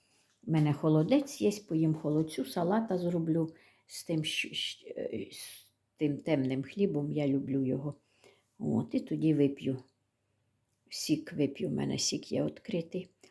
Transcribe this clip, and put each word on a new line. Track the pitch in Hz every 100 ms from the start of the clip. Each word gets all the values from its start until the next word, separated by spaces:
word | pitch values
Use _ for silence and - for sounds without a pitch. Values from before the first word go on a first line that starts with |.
| _ _ _ _ -
У |
мене | 156 151
холодець | 147 160 156 170 277 285 -
є, | 208 196 -
поїм | 160 160
холодцю, | 156 147 151 156 -
салата | 269 185 170 214 226 180
зроблю, | 175 175 160 160 160 - - _ -
з | -
тим, | - 160
щ-, | 151 - -
щ-, | - - - - -
е, | - - -
з | - - - - _ _ -
тим | 151 143
темним | - 147 131 131
хлібом, | 135 - 202 151 147
я | 147 143
люблю | 135 117 135
його. | 131 139 147 - _ _ - _ _ -
От, | 147 117 -
і | 262
тоді | - 156 156
вип'ю | 143 143 139 131 135 - _ _ _ _ _ _ _ _ _ -
сік, | - - 151 -
вип'ю, | 160 139 - 147
в |
мене | 143 143 139
сік | - - -
є | 135
відкритий. | 147 - - 175 165 185 185 _ -